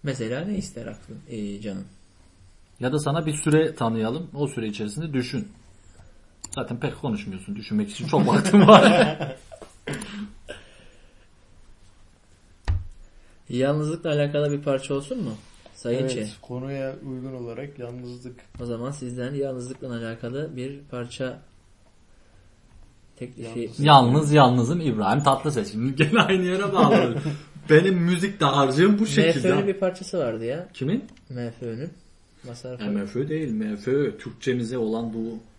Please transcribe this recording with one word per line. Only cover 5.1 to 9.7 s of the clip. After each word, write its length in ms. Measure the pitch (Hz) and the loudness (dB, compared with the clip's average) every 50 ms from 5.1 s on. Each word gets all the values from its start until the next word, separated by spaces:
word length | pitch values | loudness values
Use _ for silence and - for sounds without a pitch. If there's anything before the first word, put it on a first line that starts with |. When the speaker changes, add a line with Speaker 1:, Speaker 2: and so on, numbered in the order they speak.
Speaker 2:
düşün. 360 | 139 127 123 - - 123 101 - - - - - - - - - - - - - - - - _ _ _ - - - | -2 -4 -2 -2 -4 -6 -6 -8 -14 -20 -20 -20 -20 -20 -20 -20 -20 -20 -20 -20 -20 -20 -20 _ _ _ -16 -12 -8
Zaten 260 | - - - 127 117 | -8 -6 -6 -6 -4
pek 200 | - 143 147 - | -4 -6 -6 -4
konuşmuyorsun. 560 | - 135 107 104 - 101 95 92 - - 101 | -6 -4 -4 -4 -6 -10 -12 -12 -10 -10 -10
Düşünmek 340 | 107 - - 107 107 104 - | -10 -8 -4 -2 -2 -2 -2
için 160 | - - - | -6 -8 -4
çok 200 | - - - - | 0 2 2 4
vaktin 400 | - - 208 - - - 202 190 | 4 2 2 2 6 6 8 10
var. 520 | - 214 202 - 233 202 - - - - - | 12 12 12 12 10 6 6 4 2 2 -4
<laughs> 180 | - - - - - - - - - - | -8 -8 -10 -14 -18 -20 -20 -20 -20 -20